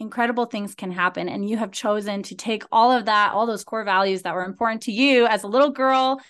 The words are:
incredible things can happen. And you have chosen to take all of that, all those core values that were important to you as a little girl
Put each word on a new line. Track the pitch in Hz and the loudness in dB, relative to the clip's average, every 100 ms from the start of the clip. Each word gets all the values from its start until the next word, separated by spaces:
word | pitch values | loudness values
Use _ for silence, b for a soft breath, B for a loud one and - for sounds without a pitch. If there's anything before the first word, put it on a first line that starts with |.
incredible | 220 240 240 240 233 | -10 -2 0 0 -2
things | 214 202 | -4 -8
can | - 185 | -8 -8
happen. | 180 180 180 175 | -2 -2 -2 -6
And | 202 202 | -4 -4
you | 220 | -4
have | 208 | -4
chosen | - 214 208 208 202 | -4 -2 -2 -2 -6
to | 196 | -8
take | 185 226 214 - | -10 -6 -6 0
all | 226 240 | 4 4
of | 254 | 4
that, | 208 208 208 | 2 2 2
all | 202 233 | 2 -2
those | 214 | -4
core | - 220 | -6 -6
values | 208 190 196 190 | 0 0 2 0
that | 180 | -4
were | 170 | -6
important | 185 190 226 220 | -6 -2 -2 -2
to | - | -4
you | 208 277 254 233 | 0 4 6 4
as | 208 | 2
a | 202 | 0
little | 240 294 | 2 2
girl | 277 262 262 262 269 B | 2 2 2 2 -2 B